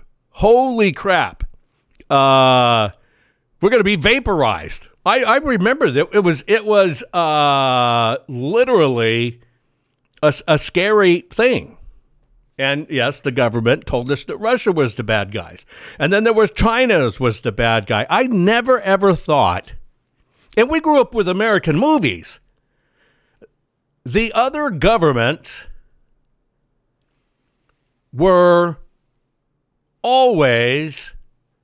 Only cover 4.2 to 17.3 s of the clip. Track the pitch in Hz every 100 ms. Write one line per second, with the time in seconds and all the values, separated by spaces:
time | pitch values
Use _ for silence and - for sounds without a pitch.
4.2 | 220 175 120 90 - - - _ 185 254
5.2 | 220 262 302 220 202 285 208 131 175 208
6.2 | 180 147 - 214 208 208 190 139 - 175
7.2 | 165 151 147 139 135 127 120 120 113 -
8.2 | - 123 139 226 262 220 143 120 113 117
9.2 | 120 117 _ _ _ _ _ _ _ _
10.2 | 151 - - 151 - 175 196 214 185 175
11.2 | - - 247 220 73 - - - _ _
12.2 | _ _ _ - 135 143 156 143 123 -
13.2 | 139 123 117 117 113 143 - 123 123 139
14.2 | - - 214 247 220 165 127 - 107 107
15.2 | 98 107 82 - - - - - 151 202
16.2 | 220 220 214 - 220 233 254 180 123 -
17.2 | 127